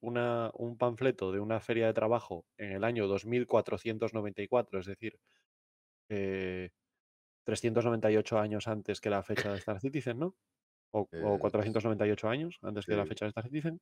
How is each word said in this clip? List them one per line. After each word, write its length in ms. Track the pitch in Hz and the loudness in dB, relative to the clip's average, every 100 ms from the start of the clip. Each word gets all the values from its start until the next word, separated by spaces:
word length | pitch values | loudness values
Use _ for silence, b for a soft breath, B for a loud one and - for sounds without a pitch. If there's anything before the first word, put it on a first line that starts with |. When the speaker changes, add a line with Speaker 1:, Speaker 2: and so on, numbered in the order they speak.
Speaker 1:
una, 500 | 117 120 120 117 113 | -4 0 0 0 -2
un 220 | - 120 113 | -4 -6 0
panfleto 540 | 123 117 131 127 95 | 0 2 0 2 0
de 80 | 98 | 0
una 200 | 107 110 | 0 -2
feria 260 | - 117 113 | 0 2 4
de 80 | |
trabajo 500 | 110 110 117 - 85 - - | 4 4 2 0 -10 -10 -12
en 140 | 104 | -8
el 120 | 98 | -2
año 220 | 113 117 98 | 0 2 2
dos 180 | 98 | 0
mil 220 | 107 123 120 | 0 0 4
cuatrocientos 680 | 113 - 101 113 110 110 | 4 4 -2 -4 -2 -2
noventa 280 | 110 104 98 | -2 -4 -6
y 60 | 101 | 0
cuatro, 320 | 123 - 95 | 2 2 -4
es 60 | 92 | -6
decir, 320 | 95 113 - _ _ _ _ _ _ _ _ - | -8 -10 -12 _ _ _ _ _ _ _ _ -6
eh, 600 | 101 98 95 92 92 92 _ _ _ _ _ _ _ - | -4 -2 -2 -4 -4 -8 _ _ _ _ _ _ _ -4
trescientos 380 | 107 117 113 | 0 2 2
noventa 260 | 117 113 107 | 2 4 4
y 60 | 107 | 4
ocho 220 | 104 110 | 4 2
años 280 | 107 104 113 | 2 -2 -4
antes 320 | 107 98 98 | -4 -4 -4
que 100 | 107 | 0
la 120 | 101 | 0
fecha 300 | 95 107 104 | 0 -2 -2
de 60 | 98 | -4
Star 220 | 110 98 | -4 -4
Citizen, 380 | 131 143 123 117 | -4 -4 -4 -4
¿no? 160 | 175 - _ _ _ _ _ | -4 -6 _ _ _ _ _
O, 160 | 107 98 | -4 -4
o 240 | 82 104 101 | -2 0 2
Speaker 2:
Eh, 20 | |
Speaker 1:
cuatrocientos 460 | 104 107 107 110 | 2 2 2 2
noventa 220 | 113 104 104 | 2 2 2
y 40 | |
ocho 180 | 104 110 | 2 0
años 300 | 135 170 - | -2 -4 -8
antes 220 | 98 104 | -8 -6
que 120 | 98 104 | 0 0
la 80 | |
Speaker 2:
Sí. 60 | 101 | 0
Speaker 1:
fecha 140 | - 107 | -2 -4
de 20 | |
Star 140 | 113 | -4
Citizen. 360 | 120 147 160 165 | -4 -2 -4 -6